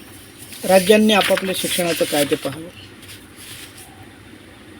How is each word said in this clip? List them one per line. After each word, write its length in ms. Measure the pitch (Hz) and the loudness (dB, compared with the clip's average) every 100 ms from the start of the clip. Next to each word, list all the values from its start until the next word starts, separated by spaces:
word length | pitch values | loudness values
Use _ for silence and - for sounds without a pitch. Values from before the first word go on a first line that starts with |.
| - - - - - - 185 | -20 -20 -20 -20 -18 -10 2
राज्यांनी 440 | 190 180 214 214 | 4 6 4 6
आपापल्या 420 | 202 - 190 190 180 | 4 2 0 -2 -4
शिक्षणाचं 480 | 160 - 170 151 | -4 -2 -2 0
काय 200 | 170 147 | 0 0
ते 100 | 143 151 | 0 -2
पाहावं, 320 | 139 151 170 - - - - - - - - - - - - - - - - - - - - | -4 -10 -14 -18 -20 -20 -20 -20 -20 -20 -20 -18 -18 -20 -20 -20 -20 -20 -20 -20 -20 -20 -20